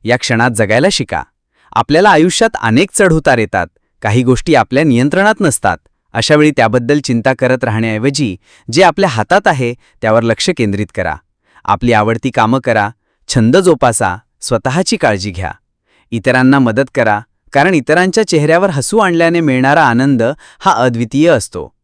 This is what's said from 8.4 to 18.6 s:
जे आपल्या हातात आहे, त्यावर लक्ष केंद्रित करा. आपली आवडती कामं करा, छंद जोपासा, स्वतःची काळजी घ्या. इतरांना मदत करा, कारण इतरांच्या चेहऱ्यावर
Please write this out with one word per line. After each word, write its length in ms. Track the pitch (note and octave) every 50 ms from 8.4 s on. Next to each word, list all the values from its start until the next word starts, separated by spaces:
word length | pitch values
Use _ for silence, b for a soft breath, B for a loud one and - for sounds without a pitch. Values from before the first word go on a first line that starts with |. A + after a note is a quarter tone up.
| b b b b b b
जे 100 | A#2 D#3
आपल्या 260 | F#3+ E3+ D3+ - G3 F3
हातात 320 | A#2 A2+ - _ F3+ G3+ -
आहे, 280 | G3 E3 B2+ B2 A#2+ B2 _ _ _ _ _
त्यावर 200 | - A2 A2 A#2
लक्ष 280 | A2+ A#2 A2 - - - E3+
केंद्रित 300 | - A#2 G2+ G2 G2+ G#2+ - -
करा. 220 | G#2+ F2+ E2 D2+ - _ _ _ _ b b b b b
आपली 280 | - G2+ - - A#2+
आवडती 380 | A#2 G#2+ G#2+ A2 A2+ A2+ - C3
कामं 300 | - B2 A2+ A2 B2+ C3+
करा, 300 | - B2+ A2+ G#2+ G2+ G#2+ - _ _ _ _ _ _ -
छंद 280 | - B2 A2 A2+ C3+
जोपासा, 600 | F#3+ F#3 F#3 D#3+ B2 C3+ B2 A#2 - A2+ F#2 F2+ G2 _ _ _ _
स्वतःची 560 | - - B2 A2 _ C3 C3 F3 F#3+ - A#3
काळजी 340 | - - B2 G#2 F#2+ F#2 G#2
घ्या. 220 | F2 F2 F#2+ D2 - _ _ _ _ _ _ _ _ _ _ _
इतरांना 480 | A#2+ A2+ - C3 B2 B2+ B2+ C3 C#3 C#3
मदत 320 | B2+ A#2 A2 B2 C#3 - _
करा, 260 | C#3 A#2 A2+ G#2 G#2 A2+ _ _ _ _ _
कारण 220 | - C#3 D3 F#3+ F#3
इतरांच्या 540 | D3+ A#2+ - D3+ F3 F#3 F#3 F#3 A3 G#3+ -
चेहऱ्यावर 420 | - D#3 D3 D3+ D#3+ F3